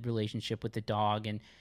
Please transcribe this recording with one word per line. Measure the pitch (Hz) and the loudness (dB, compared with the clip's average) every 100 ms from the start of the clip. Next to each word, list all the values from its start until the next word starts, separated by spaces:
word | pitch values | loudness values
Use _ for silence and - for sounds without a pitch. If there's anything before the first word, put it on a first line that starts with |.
relationship | 117 113 107 117 - 110 | 0 0 0 -2 -2 -2
with | 113 | -2
the | 113 | -4
dog, | 110 104 104 107 107 | 0 2 4 2 0
and, | 107 - - | -4 -8 -20